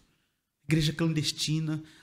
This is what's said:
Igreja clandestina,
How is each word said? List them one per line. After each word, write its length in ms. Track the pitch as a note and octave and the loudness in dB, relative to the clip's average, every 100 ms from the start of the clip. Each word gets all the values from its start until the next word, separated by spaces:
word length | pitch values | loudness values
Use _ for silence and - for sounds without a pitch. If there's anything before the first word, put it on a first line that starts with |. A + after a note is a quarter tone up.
| _ _ _ _ _ _ - | _ _ _ _ _ _ 0
Igreja 280 | D#3 D3+ | 2 2
clandestina, 920 | D#3 E3 D#3 D3 - - D#3 D#3 D#3 D#3 - | 2 0 0 -2 -2 -2 0 -2 -4 -8 -20